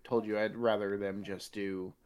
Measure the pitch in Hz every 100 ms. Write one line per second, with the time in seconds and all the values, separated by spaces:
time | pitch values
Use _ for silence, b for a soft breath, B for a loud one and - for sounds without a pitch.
0 | - 120 107 104 107 110 120 104 101 101
1 | 101 98 98 95 - 107 98 95 92 -